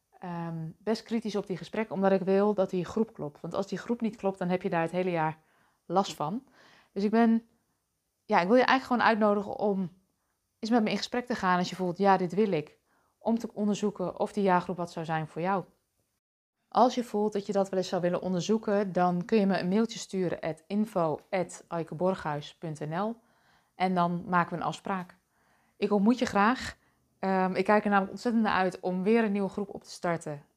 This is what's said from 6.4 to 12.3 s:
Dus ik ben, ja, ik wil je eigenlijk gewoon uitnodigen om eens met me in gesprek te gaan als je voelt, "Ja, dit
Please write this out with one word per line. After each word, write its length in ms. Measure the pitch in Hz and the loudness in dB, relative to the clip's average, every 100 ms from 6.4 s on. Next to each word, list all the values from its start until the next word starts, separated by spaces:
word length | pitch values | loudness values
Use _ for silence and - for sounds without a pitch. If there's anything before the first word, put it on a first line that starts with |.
| - _ - - _ | -10 _ -20 -20 _
Dus 120 | 202 | -2
ik 60 | 208 | 2
ben, 380 | 226 226 226 - _ _ _ _ _ _ _ | 4 4 4 0 _ _ _ _ _ _ _
ja, 160 | - 202 | 2 2
ik 60 | 175 | 6
wil 100 | 254 | 4
je 80 | |
eigenlijk 200 | - 262 | 6 2
gewoon 180 | - 240 | 2 2
uitnodigen 540 | 208 220 214 208 202 - | 4 4 2 2 -2 -2
om 360 | 208 190 180 - _ _ _ _ _ _ | -2 0 -4 -10 _ _ _ _ _ _
eens 120 | 214 | 0
met 120 | 240 | 2
me 80 | 214 | 2
in 60 | 196 | -2
gesprek 300 | - 240 240 | -4 -6 -4
te 80 | |
gaan 240 | 220 185 180 | -2 2 2
als 120 | 180 | 0
je 60 | - | -2
voelt, 220 | 185 175 | -4 2
"Ja, 180 | 196 185 | 4 4
dit 180 | 180 | 2